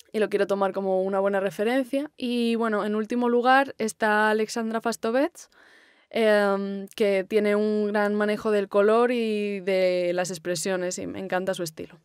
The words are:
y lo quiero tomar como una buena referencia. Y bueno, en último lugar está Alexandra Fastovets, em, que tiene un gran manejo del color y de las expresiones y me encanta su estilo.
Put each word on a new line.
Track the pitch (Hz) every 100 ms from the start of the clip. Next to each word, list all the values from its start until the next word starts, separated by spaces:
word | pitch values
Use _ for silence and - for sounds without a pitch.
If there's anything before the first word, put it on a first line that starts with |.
| -
y | 220
lo | 202
quiero | 202 196
tomar | 196 196
como | 190 196 185
una | 190 196
buena | 196 196
referencia. | 196 165 208 262 247 277 302 -
Y | 247 240 233 233
bueno, | 226 214 202
en | 214
último | 214 247 240
lugar | 240 240 262 269 -
está | 220 - 220 214 214
Alexandra | 214 220 - 220 226
Fastovets, | 233 220 226 240 302 - - _ _ - _ _ _
em, | - 220 208 202 196 196 196 196 -
que | 208 196 190
tiene | 214 208 208
un | 214 214 208
gran | 208 208 208
manejo | 208 208 220
del | 208 196
color | 202 202 220 240
y | 247 226 208 208 202
de | 185 190 185 180 175 180
las | 180
expresiones | 180 175 175 196 185 180 185
y | 190
me | -
encanta | 190 185 190
su | 185
estilo. | 170 160 170 -